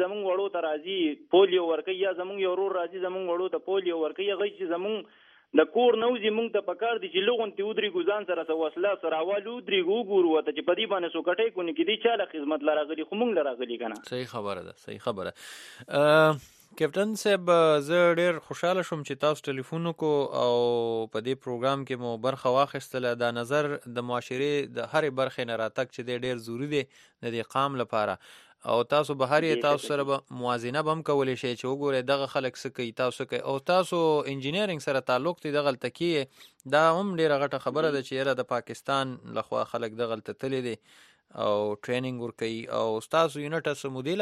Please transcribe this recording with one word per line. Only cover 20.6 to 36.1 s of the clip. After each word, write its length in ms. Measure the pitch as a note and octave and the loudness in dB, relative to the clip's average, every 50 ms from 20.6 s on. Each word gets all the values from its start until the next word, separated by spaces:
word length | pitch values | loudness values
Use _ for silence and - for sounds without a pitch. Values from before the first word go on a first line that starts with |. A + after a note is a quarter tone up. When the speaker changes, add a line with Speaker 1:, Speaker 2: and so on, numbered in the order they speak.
| A#2+ A#2+ A#2+ A#2 A#2 A#2 A2+ A2+ A2+ A2 - | 4 4 2 2 0 0 0 -2 -2 -4 -4
Speaker 2:
په 60 | A2 | -4
دې 140 | A2 B2+ C3+ C3 - | -2 -2 -4 -4 -4
پروګرام 400 | C3 B2 A#2 B2 C3+ C#3 C#3 C3+ | -6 -4 -2 0 0 0 0 -2
کې 100 | B2 C3 | -4 -6
مو 220 | A#2+ B2 A#2+ A#2 A2+ | -6 -4 -4 -4 -2
برخه 320 | A2+ C3 C3+ C3 - C3 | -2 -2 -2 0 0 2
واخیستله. 640 | B2 C3 C#3 C#3 - C#3 - - - C3 B2+ A#2+ A#2+ | 4 4 2 2 0 -6 -10 -8 -6 -4 -2 -2 -2
دا 180 | A#2+ A#2+ A#2+ | 0 0 0
نظر 480 | A#2 A#2+ A#2+ A#2 C#3 D3+ D3+ C#3+ C#3+ C#3+ - B2 | 0 -2 -2 0 0 0 0 0 -4 -6 -8 -8
د 120 | A#2 B2 | -8 -6
معاشرې 680 | A#2+ B2 A#2+ A#2+ - - B2+ B2+ C#3 D3 D3 C#3+ C#3 A#2+ A#2+ | -4 -4 -4 -4 -4 -4 -4 -2 -2 0 0 -2 -2 -4 -6
د 40 | A#2+ A2+ A2+ | -8 -6 -2
هرې 180 | - D#3 D#3 D3 | 0 0 0 0
برخې 340 | B2+ C3 C3 B2+ - - B2+ A#2 | 0 -2 -2 -2 -2 -4 -6 -4
نه 80 | A#2 A2 | -2 -2
راتګ 300 | A2+ A2 - - C3 B2 - | -2 -2 -2 -4 -6 -6 -6
چې 60 | - | -8
دی، 180 | A#2+ A#2+ B2 A#2+ | -6 -6 -4 -4
ډېر 160 | B2 B2+ B2+ | -2 -4 -4
ضروري 320 | A#2+ A2+ A#2 A#2 A#2+ C#3 D3 | -4 -6 -8 -6 -6 -4 -2
دی 160 | D3+ C#3+ C3+ - _ - - _ _ _ - | -2 -2 -2 -4 _ -20 -20 _ _ _ -8
د 20 | A#2+ A#2 | -6 -4
دې 140 | A#2 A2 - - | -4 -6 -4 -2
قام 220 | C3+ C#3 C#3+ C#3 | 0 0 0 0
لپاره. 420 | B2+ A#2 - - A2 G#2 G2+ F#2 - - - - - - _ _ _ - | -2 -4 -2 0 0 0 0 -2 -4 -8 -16 -20 -20 -20 _ _ _ -2
او 180 | A#2 A2+ A#2 A#2+ | 0 2 2 2
تاسو 300 | - C#3+ D3 D3+ C#3 D3 | 2 2 2 2 0 0
بهر 280 | C3+ C3 B2 C#3+ D3+ E3 | -2 0 2 2 2 4
یې، 120 | D#3+ D3+ | 2 2
Speaker 1:
جی، 60 | B2 | 2
Speaker 2:
تاسو 160 | A#2+ D3 D3 C#3 | 2 2 2 0
Speaker 1:
شکر. 100 | - - | 0 -2
Speaker 2:
سره 160 | D3 C#3+ C#3 | -2 -2 0
به 180 | C#3 C#3 C#3 - _ | 0 0 -2 -2 _
موازنه 500 | C3+ B2 B2 B2 B2 A#2 A#2 A#2+ B2+ D3+ | -10 -6 -2 -2 -2 -2 -2 -2 -2 -2
به 100 | D#3 D#3 | 0 0
هم 100 | D#3 E3 | -2 -2
کولی 340 | D3+ - D3 C#3+ C3+ C3 B2+ | 0 2 2 2 2 2 0
شئ 200 | A#2 - B2+ B2 | -2 -2 -4 -4
چې 100 | A#2 - | -4 -4
وګورئ 360 | B2+ C3+ C#3+ C#3+ C#3+ C3+ C3 | -4 -4 -2 0 0 0 0
دغه 240 | B2 B2+ C#3 C#3 C#3 | 2 2 0 0 0
خلک 280 | B2+ - - C3+ B2+ - | -2 -2 -2 -2 -2 -6
څه 140 | - - C3 - - | -8 -10 -10 -8 -6
کوي، 140 | B2 A#2 | -6 -6
تاسو 320 | G#2+ - B2+ B2+ A#2+ - C3+ | -4 -2 -2 -2 -2 -4 -6
څه 60 | B2+ | -4
کوئ. 100 | C3 A#2 | -4 -4
او 200 | - - C#3 C3+ | -2 -2 -4 -2
تاسو 640 | - - F3 F#3 F3+ - F3+ F3 E3 D#3+ D3+ D3 C#3 C3+ | 0 2 2 2 2 2 0 2 2 4 4 2 2 -2
انجینرینګ 500 | C#3 C#3 C3 C#3 D#3 G3 G#3+ G3 F3 D3 | -4 -4 -4 -4 -2 -2 -2 -2 -4 -4
سره 220 | - - C3+ C3 | -2 -2 0 0
تعلق 440 | - - B2+ B2 C3+ E3+ F3+ - - | 0 2 0 2 0 0 -4 -4 -4
دی، 80 | D#3 | -2
دغلته 380 | C#3+ D3 C#3+ C#3+ C3 A#2+ - B2 | -2 0 2 0 0 0 -4 -8
کې 180 | - - E3 F3 | -4 -4 -2 0